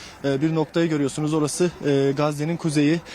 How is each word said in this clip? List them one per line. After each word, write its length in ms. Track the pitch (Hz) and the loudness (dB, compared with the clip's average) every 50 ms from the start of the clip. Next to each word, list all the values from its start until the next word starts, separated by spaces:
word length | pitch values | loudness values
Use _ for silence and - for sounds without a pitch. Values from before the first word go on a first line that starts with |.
| - - - - - | -18 -20 -18 -6 -2
e, 180 | 139 139 135 | -2 0 0
bir 140 | 147 160 160 | 0 0 2
noktayı 340 | 160 151 - - 170 165 165 | 0 -2 0 0 0 0 2
görüyorsunuz. 440 | 156 147 143 131 - - 151 147 156 | 2 0 0 -2 -2 -2 -2 0 0
Orası, 380 | 160 151 143 - - 180 175 - - - | 0 0 -2 0 0 0 -2 -2 -2 0
e, 280 | 147 143 139 135 139 139 139 | 2 2 4 4 2 2 2
Gazze'nin 400 | 147 151 147 143 147 160 170 160 | 0 0 0 -2 -4 -4 -4 -2
kuzeyi, 440 | - 165 143 151 147 147 160 170 - - | -2 0 2 4 4 4 2 0 -2 -8